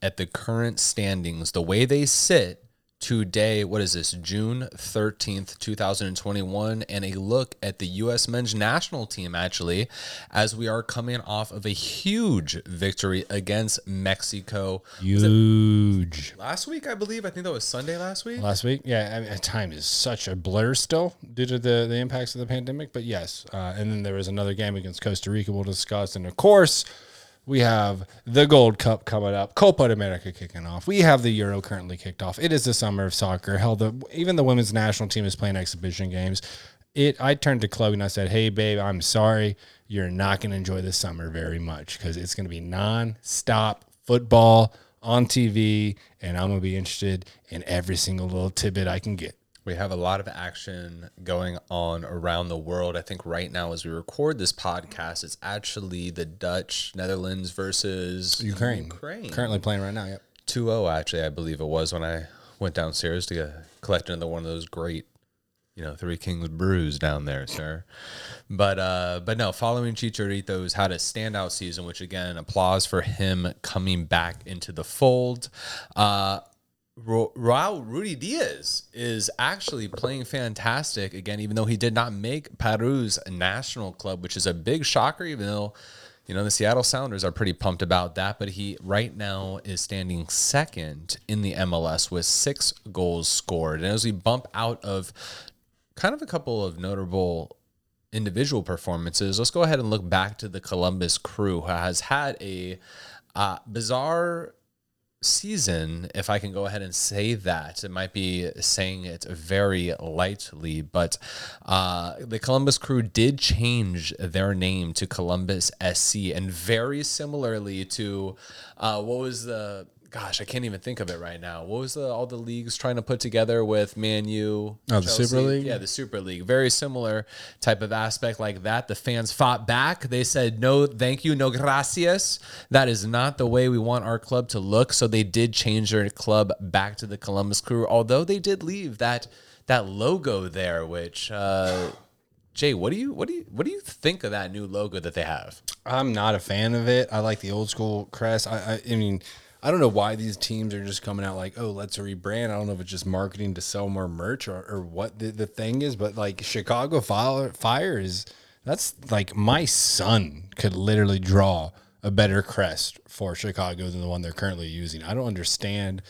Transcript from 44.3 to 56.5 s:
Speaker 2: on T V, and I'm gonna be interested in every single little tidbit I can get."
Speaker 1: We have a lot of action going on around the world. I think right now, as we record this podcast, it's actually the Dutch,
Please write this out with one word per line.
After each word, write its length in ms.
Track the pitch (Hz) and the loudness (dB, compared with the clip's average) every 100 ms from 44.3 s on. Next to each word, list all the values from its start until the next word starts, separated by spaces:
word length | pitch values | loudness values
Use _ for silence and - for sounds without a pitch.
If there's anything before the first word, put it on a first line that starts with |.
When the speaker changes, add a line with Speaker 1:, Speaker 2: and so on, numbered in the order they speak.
| 117 113 113 110 - _ _ | 10 12 12 8 2 _ _
Speaker 2:
on 220 | 117 120 120 | 0 4 4
T 240 | 127 117 | 4 4
V, 480 | 104 107 107 104 101 - _ | 4 4 4 2 -2 -12 _
and 160 | 87 87 | -6 -2
I'm 120 | 95 | 0
gonna 120 | 98 | 0
be 160 | 92 95 | 0 -2
interested 480 | 92 - 101 92 92 - _ | -4 -4 -2 -2 -4 -18 _
in 160 | 92 87 | -12 -4
every 300 | 90 87 90 | -2 0 -2
single 300 | - 92 92 | 0 -2 -2
little 240 | 92 92 | -2 -2
tidbit 360 | - 107 98 92 | 0 0 0 0
I 120 | 90 | -2
can 180 | 110 98 | -2 -6
get." 200 | 76 - _ _ - | -6 -12 _ _ -10
Speaker 1:
We 100 | 90 | -4
have 160 | 98 | -4
a 60 | 90 | -2
lot 220 | 87 98 | 0 0
of 100 | 98 | -2
action 840 | - 87 - - 90 87 85 85 - | -8 -10 -10 -12 -12 -12 -16 -18 -14
going 360 | 90 87 90 87 - | -4 -2 -2 -6 -6
on 320 | 90 85 85 | -4 -2 -2
around 460 | 82 87 87 85 87 | -6 -4 -2 0 -2
the 80 | 82 | -4
world. 400 | 78 90 87 85 | -4 -2 -2 -4
I 60 | |
think 240 | - 92 82 | -8 -10 -6
right 260 | 85 90 | -6 -4
now, 200 | 90 87 | -4 -4
as 120 | 82 85 | -6 -8
we 60 | |
record 480 | 82 - - 151 147 | -8 -10 -2 -2 0
this 120 | 90 | -2
podcast, 720 | - 92 87 - - 82 85 | -2 -4 -4 -8 -10 -8 -8
it's 140 | 82 - | -10 -10
actually 680 | - 104 101 - 95 90 87 | -8 -8 -6 -8 -8 -6 -6
the 160 | 85 80 | -6 -8
Dutch, 680 | 87 90 | -6 -4